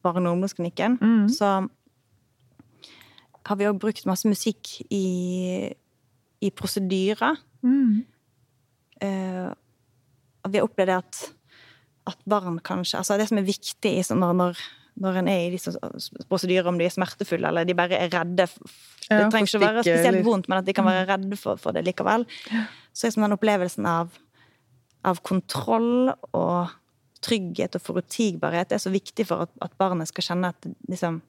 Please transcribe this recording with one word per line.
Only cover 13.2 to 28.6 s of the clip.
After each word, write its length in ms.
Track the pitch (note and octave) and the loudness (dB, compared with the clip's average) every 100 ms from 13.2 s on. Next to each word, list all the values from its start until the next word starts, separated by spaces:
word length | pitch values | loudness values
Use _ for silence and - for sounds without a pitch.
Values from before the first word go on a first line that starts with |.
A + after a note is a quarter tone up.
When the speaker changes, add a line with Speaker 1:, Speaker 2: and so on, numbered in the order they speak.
| G#3+ | 2
Speaker 1:
som 80 | G#3+ | 0
er 100 | F#3+ | 0
viktig 440 | G3+ - - G#3+ F3+ | -4 -8 -4 -2 0
i 60 | F3+ | 0
sånn 160 | - | 0
når, 120 | F3 F3+ | 2 2
når, 260 | F3+ F3 - - _ - F#3+ | 2 -2 -14 -18 _ -6 -2
når 140 | F#3 | 0
en 80 | F3+ | 0
er 140 | F#3+ F3 | 0 -2
i 40 | |
disse 200 | F3+ - F3 - - - - - | -4 -8 -10 -10 -12 -14 -16 -4
prosedyrer, 380 | F#3+ F#3 F#3 F3 | -2 2 2 2
om 100 | F3 | 0
de 80 | F3 | 0
er 80 | |
smertefulle, 540 | F#3 F3+ - G#3 E3+ D#3 | 0 -4 -4 -4 -2 0
eller 160 | E3 E3+ | 0 2
de 120 | F3 | 2
bare 200 | F3 F#3 | 2 2
er 120 | F3 | 2
redde 340 | F3 E3+ F3+ F3+ | 0 2 2 2
f-, 100 | - - | -2 -20
f-, 420 | - - - - | -20 -20 -20 2
det 100 | G#3+ | 4
Speaker 2:
Ja, 100 | G#3 | 6
Speaker 1:
trenger 200 | A3 G3+ | 4 2
ikke 100 | G#3+ | 4
å 40 | G3+ | 4
være 120 | A3+ | 4
Speaker 2:
for 60 | |
stikket, 140 | F3+ E3 | 4 6
Speaker 1:
spesielt 140 | E3 | 6
Speaker 2:
eller 140 | F#3+ A3+ | 4 4
Speaker 1:
vondt, 220 | G3+ - | 2 2
men 120 | F#3 | 0
at 40 | F#3 | 0
de 80 | |
kan 120 | G3 F#3 | 2 4
være 140 | F#3 F#3 | 4 2
Speaker 2:
Mm. 40 | |
Speaker 1:
redde 280 | F#3+ F#3+ G3+ | 0 -2 -6
for, 200 | - - | -4 -4
for 140 | - | -2
det 120 | - F3+ | -2 -2
likevel. 400 | - - A3 A#3+ - - | -2 0 0 0 -10 -6
Speaker 2:
Ja. 140 | A3+ A3 - _ | -4 -4 -12 _
Speaker 1:
Så 120 | - A3+ | -4 -2
er 40 | |
det 40 | |
som 100 | A3 | 0
den 140 | G#3 G3+ | 0 2
opplevelsen 480 | G#3+ G3+ F3+ - G3+ | 2 2 0 -2 -2
av, 280 | E3 E3+ - _ _ _ _ _ _ _ _ | -2 -2 -10 _ _ _ _ _ _ _ _
av 160 | - F3 | -2 -2
kontroll 920 | - F#3+ - A#3+ - A3+ A#3 B3 B3+ - - | -2 -4 -2 -6 0 0 2 2 0 -2 -6
og 360 | - E3+ F3 F3 - _ _ _ _ | -2 0 0 -2 -10 _ _ _ _
trygghet 540 | - A#3 F3+ E3+ F3+ F#3 | -2 -2 -2 -4 -4 -4
og 60 | |
forutsigbarhet 880 | - F3 - - A3 E3+ E3 E3+ | -4 -6 -6 0 0 0 -2 -2